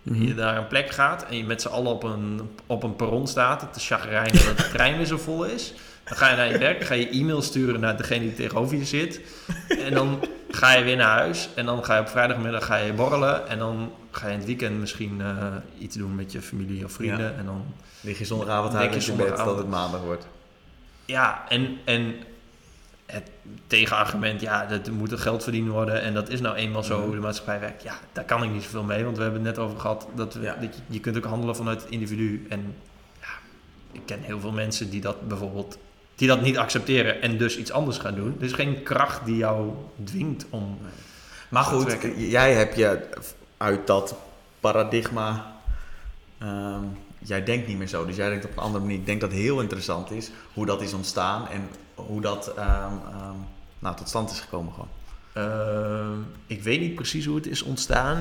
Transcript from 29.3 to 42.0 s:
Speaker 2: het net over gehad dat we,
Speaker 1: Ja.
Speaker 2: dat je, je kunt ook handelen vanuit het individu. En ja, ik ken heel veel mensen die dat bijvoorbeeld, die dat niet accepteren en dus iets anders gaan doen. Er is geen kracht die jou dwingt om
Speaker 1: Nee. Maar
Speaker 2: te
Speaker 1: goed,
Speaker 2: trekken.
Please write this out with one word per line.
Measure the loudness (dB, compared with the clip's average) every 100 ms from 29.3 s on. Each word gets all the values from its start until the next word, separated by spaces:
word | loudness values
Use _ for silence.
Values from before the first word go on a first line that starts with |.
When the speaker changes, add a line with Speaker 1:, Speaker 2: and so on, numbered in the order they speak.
| 0
Speaker 2:
het | -2 -2
net |
over | -4 -2
gehad | -2 -4 -6
dat | -6 -6
we, | -6
Speaker 1:
Ja. | -6 -6
Speaker 2:
dat | -8 -10
je, | -8
je | -6
kunt | -2 -2
ook |
handelen | -2 -2 -2 -2
vanuit | -2 -4
het | -4
individu. | -6 -4 0 0 -2 -6
En | -6 -6 -10 -18 -20 -20 -18
ja, | -14 -14 -18 -20 -20 -20 -18
ik | -16
ken | -12 -10
heel | -8 -6
veel | -4
mensen | -2 -2 -2 -4
die | -4
dat | -4 -6 -6
bijvoorbeeld, | -4 -4 -6 -8 -12 -20 -20 -20
die | 2 6
dat | 6
niet | 4 2
accepteren | 2 0 4 4 4 2
en | 0 2
dus | 2 0
iets | -2
anders | 0 0 -2
gaan | -4
doen. | -4 -4 -2
Er |
is | -4
geen | 0 0 -2
kracht | 0 2 2 0
die | 0 2
jou | 2 2 -2 -6 -12 -12
dwingt | -6 -4 -2 -4 -6
om | -6 -6 -8
Speaker 1:
Nee. | -12 -16 -18 -20 -20 -20 0
Maar | 2
Speaker 2:
te | 4
Speaker 1:
goed, | 2 2
Speaker 2:
trekken. | 0